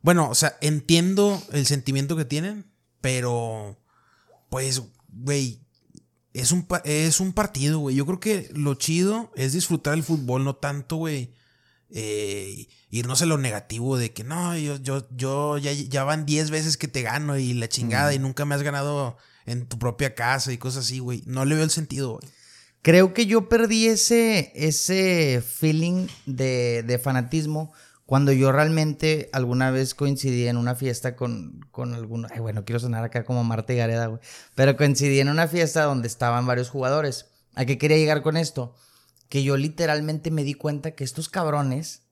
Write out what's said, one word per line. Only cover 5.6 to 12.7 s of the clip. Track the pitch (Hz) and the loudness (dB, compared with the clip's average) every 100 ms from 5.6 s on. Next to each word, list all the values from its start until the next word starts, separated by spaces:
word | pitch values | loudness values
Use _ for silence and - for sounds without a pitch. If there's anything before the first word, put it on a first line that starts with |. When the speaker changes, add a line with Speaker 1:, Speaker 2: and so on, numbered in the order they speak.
| _ _ _ - _ _ _ | _ _ _ -20 _ _ _
Speaker 1:
es | - 123 | -4 0
un | 180 | 0
pa-, | 170 175 | 0 -4
es | 151 151 160 151 | 0 0 2 2
un | 190 | 0
partido, | 185 208 135 143 156 | 0 -2 0 0 0
güey. | 143 135 | 0 0
Yo | |
creo | 143 185 | 0 -2
que | 220 202 - | -2 -2 -4
lo | - 143 | -4 -2
chido | 135 - 165 185 220 226 | -2 0 2 2 0 -6
es | - 135 | -4 -2
disfrutar | 156 - 165 147 | -2 0 -2 0
el | 156 | -2
fútbol, | 151 160 127 127 | 0 -2 0 0
no | 135 131 | 0 -2
tanto, | 143 143 135 160 | -6 -6 -6 -6
güey, | 160 143 123 _ _ _ _ _ _ | -4 -6 -8 _ _ _ _ _ _
eh, | 110 107 104 104 101 98 135 - | -10 -6 -4 -4 -6 -10 -14 -18